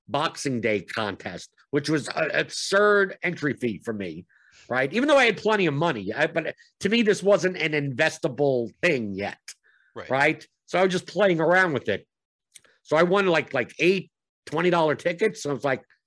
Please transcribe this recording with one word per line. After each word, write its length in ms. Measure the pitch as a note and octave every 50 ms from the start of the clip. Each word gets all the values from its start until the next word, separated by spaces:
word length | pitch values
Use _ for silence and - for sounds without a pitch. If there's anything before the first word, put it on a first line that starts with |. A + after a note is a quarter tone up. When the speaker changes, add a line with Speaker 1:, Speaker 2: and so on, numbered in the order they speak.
| _
Speaker 1:
Boxing 540 | - - C#3+ D#3 E3 - - - C#3+ B2+ A#2
Day 220 | G#2+ A2+ G#2+ G2+ E2+
contest, 680 | - - A2+ G#2+ G2+ F#2+ - - G2 F2+ E2+ - - _ _ _ _ -
which 160 | D3 C#3+ D3
was 180 | D#3+ D3 A2+ -
an 220 | - D#3 D#3+ C#3+ -
absurd 840 | D3+ D#3 - - - - - G3 G3 G#3 G#3 G#3 G3+ G3 F#3+ - - -
entry 300 | F3 E3+ - C#3+ D3 A2+
fee 260 | - B2 A#2+ G2+ E2+ -
for 80 | A#2 A2
me, 340 | G2+ G2 F2 D#2 E2+ F2 _ _ _ _ _ _ - - -
right? 240 | A#2+ B2+ C3+ C#3 D#3+
Even 160 | A#3 C4+ D4+
though 80 | D4+
I 80 | C#4 B3
had 120 | A3+ G#3
plenty 300 | - - G#3 A3 G#3 F#3
of 80 | D#3+ C#3
money, 380 | C#3+ E3+ E3+ C#3 G#2+ F#2+ F#2+ G#2
I, 140 | C3+ D3+ E3
but 260 | - E3 D#3 - - _ _ _ _ -
to 80 | - G3
me, 140 | A3 A#3+ A3+
this 220 | G#3 G3 - F3+
wasn't 320 | G3 G3+ E3+ C#3+ F#3 F#3
an 160 | - D#3+ D#3+ D3+
investable 1000 | D3+ C#3+ C#3 B2+ A#2 D#3 D#3 - - - D#3+ A#2+ B2 D3 C#3 C3 B2 A#2 G2+ - _ -
thing 320 | F3 D#3 B2+ A2+ G2+ G2
yet, 260 | F#2+ G2+ F#2 - - _ - - _ _ _ _ _ _ _ -
Speaker 2:
Right. 140 | A#2 F#2 -
Speaker 1:
right? 360 | B2+ C3+ C#3 D#3 D#3 D#3 - - _ _ _
So 120 | - - F3
I 60 | F#3+
was 80 | F#3+ F3+
just 160 | F3 - -
playing 320 | - E3+ G#3 G3 F3 D#3+
around 320 | D#3+ D#3 F3 F#3+ F#3+ F3 D3
with 160 | A#2 - A2
it. 180 | G2 F2+ - _ _ _ _ _ _ _ _ _ - - _ _ _ _ _
So 120 | - D3+
I 60 | D#3 F3
won, 240 | F3 F#3 G3+ G3
like, 260 | F#3 E3 D#3 C#3 - -
like, 200 | C3 A#2 - - -
eight 320 | D3+ F3 G3 F#3+ - - _ _ _ _ _ _ _
twenty 240 | - D3 D#3 E3+ F3+
dollar 240 | F3 E3+ D#3+ D#3 C#3+
tickets. 480 | - - E3+ F3+ F3 G#3+ A3 - - -
So 80 | C#3+
I 40 | C#3+
was 100 | A#2 -
like, 180 | C#3+ C3 B2+ - _ _ _ _